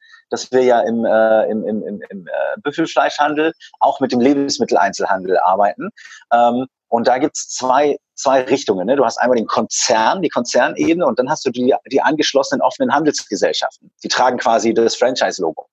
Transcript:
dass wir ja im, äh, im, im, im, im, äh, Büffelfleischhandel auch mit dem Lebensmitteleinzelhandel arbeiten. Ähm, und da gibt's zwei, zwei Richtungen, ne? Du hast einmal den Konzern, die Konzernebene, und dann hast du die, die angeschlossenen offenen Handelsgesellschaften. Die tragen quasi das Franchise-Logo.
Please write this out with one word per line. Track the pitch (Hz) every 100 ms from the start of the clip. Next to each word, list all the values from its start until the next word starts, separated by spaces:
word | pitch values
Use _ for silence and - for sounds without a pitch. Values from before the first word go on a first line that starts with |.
| _ - -
dass | 117 -
wir | 127
ja | 127 117
im, | 107 117
äh, | 110 110 110 110 101
im, | 107 87
im, | 107
im, | 85 101 -
im, | 98 78
äh, | 69 69 123
Büffelfleischhandel | 147 156 160 156 147 - 147 151 160 - - -
auch | 135 -
mit | 127
dem | 123
Lebensmitteleinzelhandel | 127 143 139 139 113 98 98 - 98 95 92 90
arbeiten. | 90 95 101 - 185 - - - -
Ähm, | 120 120 123 131 _ -
und | 117 120
da | 127
gibt's | 147 - -
zwei, | - 131 127 147 147 _
zwei | - 139 135
Richtungen, | 127 139 - 95 92
ne? | 139
Du |
hast | 117 -
einmal | 123 123
den | 107
Konzern, | - 110 - - 113 113 185
die | 165
Konzernebene, | - 120 127 147 147 151 170
und | 151 113
dann | 131
hast | 151
du | 139
die, | 123 127 - -
die | 131
angeschlossenen | 127 151 143 135 135 131
offenen | 127 - 127
Handelsgesellschaften. | 139 156 - - 95 80 78 - - _ _
Die | 104
tragen | - 127 120
quasi | 123 113 113
das | 113 113
Franchise-Logo. | - 123 135 98 - 82 - -